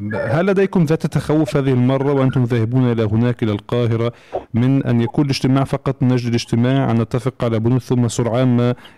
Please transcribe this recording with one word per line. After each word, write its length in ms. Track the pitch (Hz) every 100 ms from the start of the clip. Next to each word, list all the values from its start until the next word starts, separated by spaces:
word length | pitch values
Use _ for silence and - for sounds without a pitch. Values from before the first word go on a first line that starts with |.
| 104
هل 320 | 110 - 151 196
لديكم 380 | 190 196 190
ذات 220 | 151 160 160
تخوف 520 | 151 - 151 151 147
هذه 160 | 135
المرة 400 | 127 123 135 135
وأنتم 300 | 139 131 135
ذاهبون 480 | 117 120 110 131 123
إلى 120 | 117
هناك 400 | 107 110 120 117
إلى 80 | 110
القاهرة 640 | 104 - 123 117 113 117 - - - -
من 300 | 113 127 135
أن 180 | 123 120
يكون 240 | 117 - 147
الاجتماع 380 | 135 131 135
فقط 400 | 135 139 - 120
من 80 | 127
أجل 180 | 123 120
الاجتماع، 640 | 117 - 117 123 135 131
أن 100 | 113
نتفق 420 | 113 127 127 -
على 160 | 120 113
بنود 220 | 117 127
ثم 260 | - 123 120
سرعان 500 | - 113 120 127 120
ما 180 | 123 123 -